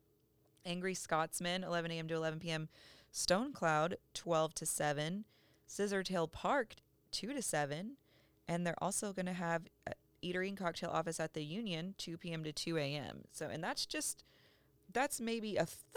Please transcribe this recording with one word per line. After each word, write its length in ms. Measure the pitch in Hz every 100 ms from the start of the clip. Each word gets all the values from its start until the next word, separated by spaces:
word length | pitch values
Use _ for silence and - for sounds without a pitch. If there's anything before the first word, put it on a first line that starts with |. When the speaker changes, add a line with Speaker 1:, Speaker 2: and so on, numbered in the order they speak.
| _ _ _ _ _ _
Speaker 1:
Angry 300 | - 180 185
Scotsman, 680 | 180 - 160 160 - 175 185
eleven 260 | 180 170 165
A 80 | 165
M 100 | 160
to 60 |
eleven 240 | 165 160 160
P 120 | 170
M. 180 | 160 156 - - - -
Stone 400 | - - 185 269
Cloud, 440 | 277 170 151 160 - -
twelve 400 | - - 160 160 -
to 100 | 156
seven. 580 | - 151 143 151 190 220 _ _ _ -
Scissortail 600 | - 202 196 185 185 160
Park, 440 | - 185 277 226 - _ _ _
two 200 | - 202
to 80 | 285
seven. 540 | - 156 147 147 208 277 _ _ _ _ -
And 180 | 170 175
they're 140 | -
also 300 | 175 - 214
gonna 200 | 190 180
have 300 | 180 170 165 208 - -
a 60 | - _ _
eatery 260 | 175 180 185
and 80 | 196
cocktail 340 | 180 175 175
office 280 | 160 165 165
at 160 | 160
the 80 | -
Union, 500 | 151 180 233 165 175 196
two 180 | - 165
P 140 | 175
M 120 | 165
to 80 | 156
two 240 | 156 - 165
A 160 | 143
M. 280 | 147 110 69 -
So, 140 | - 156
and 140 | 127
that's 240 | 180 294 -
just, 360 | 302 294 - - - - _ _ _ -
that's 280 | 208 285 -
maybe 360 | 226 233 214 190
a 40 |
Speaker 2:
That's 140 | 165 -
the 60 | -